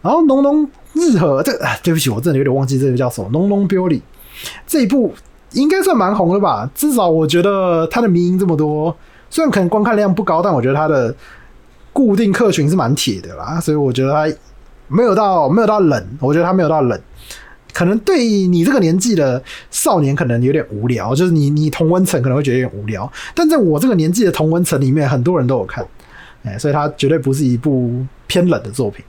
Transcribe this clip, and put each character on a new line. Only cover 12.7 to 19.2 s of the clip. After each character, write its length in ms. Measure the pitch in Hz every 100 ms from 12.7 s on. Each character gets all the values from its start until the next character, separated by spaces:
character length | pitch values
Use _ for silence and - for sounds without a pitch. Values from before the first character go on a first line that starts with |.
是 40 |
蛮 200 | 180 120
铁 260 | 139 - 98
的 140 | 90
啦， 260 | 90 - 165
所 140 | 165
以 20 | 151
我 160 | 139
觉 100 | 123
得 80 | 131
它 240 | 151 156 156 - - - - -
没 160 | 156
有 100 | 240
到， 340 | 185 208 185 139
没 140 | 190
有 40 | 214
到 140 | 214
冷， 260 | 175 127 92 135
我 140 | 131
觉 40 | 151
得 60 |
它 80 | 175
没 100 | 185
有 60 | 160
到 140 | 156
冷。 180 | 131 110 - - - - - - _
可 140 | - 175
能 120 | 220
对 260 | 214 359 240 208 185
你 160 | 175
这 80 | 170
个 80 | 269
年 200 | 165 180
纪 160 | 214
的 280 | 196